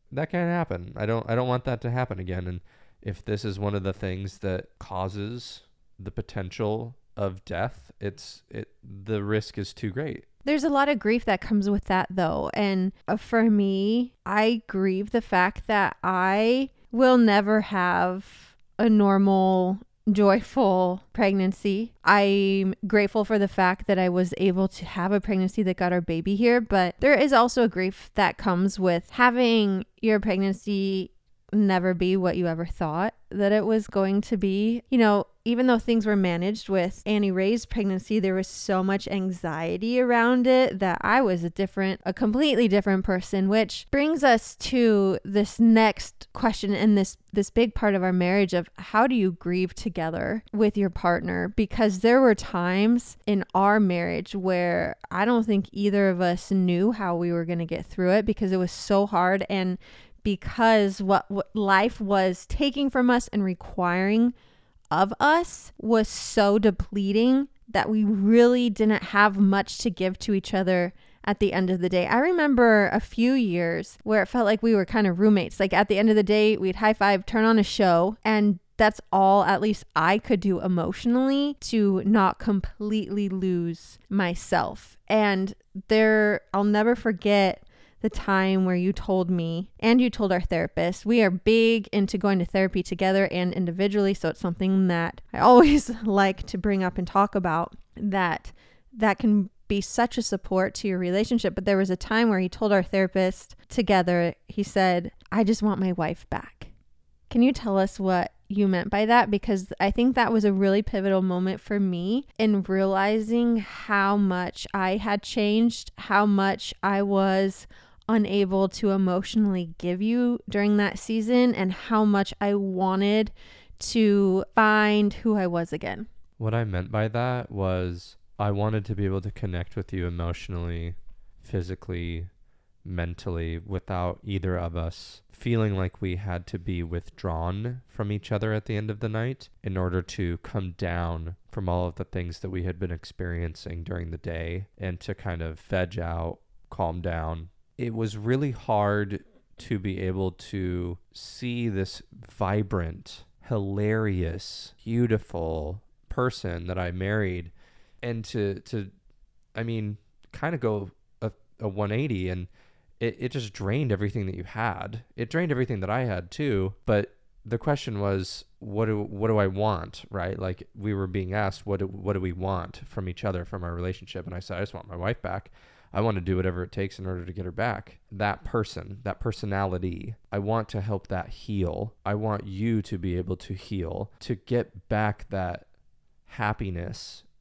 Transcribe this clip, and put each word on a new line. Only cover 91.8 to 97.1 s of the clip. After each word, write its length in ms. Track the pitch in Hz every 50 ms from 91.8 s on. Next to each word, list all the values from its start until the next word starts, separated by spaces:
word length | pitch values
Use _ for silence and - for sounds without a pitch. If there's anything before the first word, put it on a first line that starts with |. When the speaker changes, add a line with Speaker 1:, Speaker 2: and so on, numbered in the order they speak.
| 202 - -
Speaker 2:
into 240 | 208 196 - - 185
going 200 | 208 202 196 180
to 80 | 175
therapy 380 | - - 190 190 180 - 185 180
together 460 | - 185 170 190 190 190 196 196 -
and 220 | - 180 180 180 -
individually, 600 | - 180 170 165 185 196 202 202 208 196 196 196
so 140 | - - 160
it's 140 | - -
something 460 | - 175 175 - 185 190 190 190 190 180
that 340 | 175 170 165 - - - - - -
I 60 | -
always 500 | - 233 247 247 339 294 285 294 - -
<laughs> 140 | 226 - 214
like 400 | 220 196 202 196 190 190 - - -
to 100 | - 185
bring 260 | 175 208 196 190 185
up 140 | 180 - 185
and 100 | 175
talk 260 | -